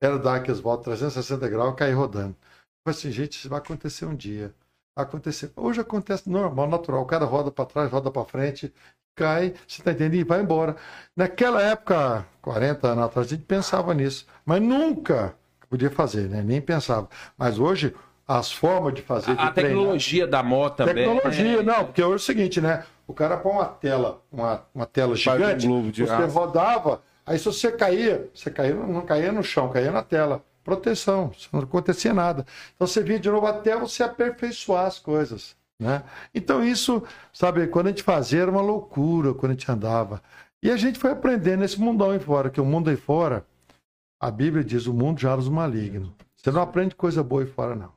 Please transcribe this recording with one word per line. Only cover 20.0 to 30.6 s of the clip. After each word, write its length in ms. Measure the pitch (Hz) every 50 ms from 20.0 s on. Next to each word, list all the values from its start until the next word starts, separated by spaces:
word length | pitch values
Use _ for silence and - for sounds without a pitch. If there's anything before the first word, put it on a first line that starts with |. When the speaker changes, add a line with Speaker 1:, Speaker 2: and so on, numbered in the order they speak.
| - - 151 180 175
Speaker 2:
da 160 | 147 143 135
moto 340 | 123 120 127 135 143 139 139
também. 180 | - 127 127 - 117 123
Speaker 1:
Tecnologia, 540 | - 233 262 269 135 - 160 208 226 233 220
Speaker 2:
É. 20 |
Speaker 1:
não, 220 | 208 220 233 220 180
porque 160 | - - -
hoje 100 | 175 180
é 40 | 190
o 20 | 202
seguinte, 420 | - - 254 220 196 180 185 175
né? 240 | 156 160 165 160 - - - _ _
O 60 | - -
cara 220 | - 156 160 175 175
põe 140 | - 196
uma 120 | 202 202 175
tela, 560 | - - - - 139 131 127 123 107 - - _ _
uma, 360 | 143 120 117 113 110 - - _ _
uma 100 | 131 117
tela 300 | - - 135 131 123 117
Speaker 3:
Faz 240 | 107 - - 131 131
um 40 | 196
Speaker 1:
gigante, 220 | 208 180 131 120
Speaker 3:
globo 240 | 123 123 123 113 107
de 140 | 107 110 120
Speaker 1:
você 60 | 113
Speaker 3:
aço. 220 | 113 117 170 156 139 170
Speaker 1:
rodava, 640 | 175 156 143 165 180 220 240 226 - 151 120 - - _ _ _ _
aí 120 | - 165 156
se 60 | -
você 240 | 214 202 - - 233
caía, 560 | 226 - 220 190 180 208 233 220 170 131 - - -
você 160 | - - 151
caía, 240 | - - 139 135 151
não 280 | 208 233 196 170 175
caía 280 | 175 175 156 151 165 190
no 100 | 214 214
chão, 260 | 185 - - 151 131 127
caía 200 | 127 123 127 147
na 100 | 180 139
tela. 400 | 139 - 165 156 151 147 135 127 - _ _ _